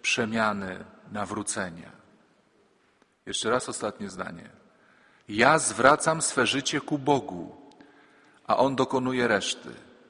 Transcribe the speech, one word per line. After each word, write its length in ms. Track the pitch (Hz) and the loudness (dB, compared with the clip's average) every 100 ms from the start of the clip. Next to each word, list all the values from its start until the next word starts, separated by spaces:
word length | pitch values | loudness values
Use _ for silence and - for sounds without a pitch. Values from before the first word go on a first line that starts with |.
przemiany, 840 | - - 113 113 110 101 95 92 - - - | -2 -2 -2 0 0 0 -6 -10 -14 -20 -12
nawrócenia”. 920 | 104 98 104 101 - 92 85 - - _ _ _ _ _ _ _ _ _ _ _ _ - | -8 -6 -6 -6 -6 -6 -10 -20 -20 _ _ _ _ _ _ _ _ _ _ _ _ -10
Jeszcze 240 | 98 110 | -4 0
raz 200 | 123 127 | -2 -2
ostatnie 400 | 117 107 - 101 | -6 -8 -8 -12
zdanie. 400 | 92 90 85 - - _ _ _ _ _ _ - | -8 -10 -12 -18 -20 _ _ _ _ _ _ -8
„Ja 300 | 104 123 160 | 4 6 6
zwracam 640 | - 110 127 151 - 160 | 2 6 6 6 2 -2
swe 260 | - - 123 | -2 0 2
życie 340 | 139 - 147 | 0 -2 -4
ku 160 | - 147 | -2 -2
Bogu, 580 | 135 139 - 90 - - - - - _ _ _ _ _ - | 2 0 0 -10 -12 -16 -20 -20 -20 _ _ _ _ _ -2
a 100 | 107 | 4
On 180 | 131 127 | 4 4
dokonuje 520 | 127 131 127 127 120 | 0 0 0 0 2
reszty 420 | 101 - - - 58 - - | 2 0 -8 -10 -18 -20 -20